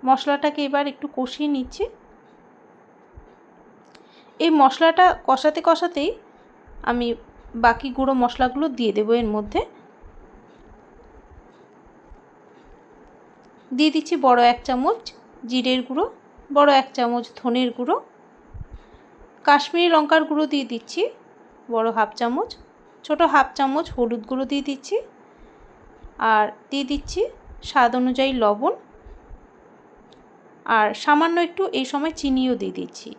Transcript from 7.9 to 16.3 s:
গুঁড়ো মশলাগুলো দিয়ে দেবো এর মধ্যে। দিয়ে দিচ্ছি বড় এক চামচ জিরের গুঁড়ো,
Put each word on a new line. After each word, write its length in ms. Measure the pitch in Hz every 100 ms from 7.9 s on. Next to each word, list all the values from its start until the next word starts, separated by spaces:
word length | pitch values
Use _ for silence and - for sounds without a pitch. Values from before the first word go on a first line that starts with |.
গুঁড়ো 220 | 254 262
মশলাগুলো 520 | 262 240 - 254 254 311
দিয়ে 220 | 247 233
দেবো 180 | 202 214
এর 140 | 233 233 214
মধ্যে। 260 | 208 330 466 - - - - - - - - - - - - - - - - - - - - - - - _ - _ _ - - - - 160 - - - - _ - _ -
দিয়ে 200 | 254 302
দিচ্ছি 240 | 311 302 330 262
বড় 140 | 240 240
এক 80 | 240
চামচ 380 | - 254 285 466 - - - -
জিরের 380 | 233 254 247 254
গুঁড়ো, 220 | 247 269 415 - _